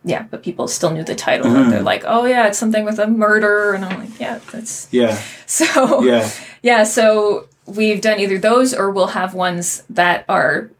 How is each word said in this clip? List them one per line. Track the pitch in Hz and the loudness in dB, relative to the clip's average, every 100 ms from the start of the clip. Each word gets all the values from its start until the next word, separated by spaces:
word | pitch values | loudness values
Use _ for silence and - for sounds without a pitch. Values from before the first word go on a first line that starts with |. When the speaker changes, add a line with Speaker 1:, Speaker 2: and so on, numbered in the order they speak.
Speaker 1:
yeah, | 170 - - | -6 -8 -8
but | - | -12
people | 180 - 240 | -10 -8 -6
still | - 165 | -4 -4
knew | 160 | -4
the | 165 - | -6 -6
title, | - - 254 | -2 0 2
and | 254 | 4
Speaker 2:
Mm-hmm. | 262 | 4
Speaker 1:
they're | 104 | 2
like, | 98 95 - | 0 -2 0
"Oh, | 233 | 0
yeah, | 247 247 214 | 2 2 2
it's | 208 | 0
something | 220 214 | 0 0
with | 208 214 | -2 -2
a | 214 | 0
murder," | 226 214 214 208 208 208 | 2 2 4 4 2 0
and | 196 | -2
I'm | 190 190 | -6 -8
like, | - - | -10 -12
"Yeah, | - - - | -10 -10 -14
that's" | - - - - | -14 -12 -14 -2
Speaker 2:
Yeah. | 123 117 104 - | 2 2 0 -8
Speaker 1:
<laughs> | - - | -16 -8
So, | - 320 311 247 269 | -2 0 2 2 4
Speaker 2:
Yeah. | 233 117 107 - - - | 4 2 0 -8 -18 -4
Speaker 1:
yeah, | 240 233 | 2 4
so | 220 - 220 214 208 202 - _ - | 4 4 4 4 2 -2 -6 _ -14
we've | 202 214 202 | -2 0 2
done | 220 208 | 0 0
either | 196 190 | -2 0
those, | 214 240 262 | 2 4 2
or | - 196 | 0 -2
we'll | 196 185 | 0 -2
have | 190 185 | -2 -6
ones | 185 180 175 175 - - | -2 -4 -2 -6 -8 -6
that | - 180 175 - | 0 2 0 0
are | 185 139 156 220 | 0 0 -2 -6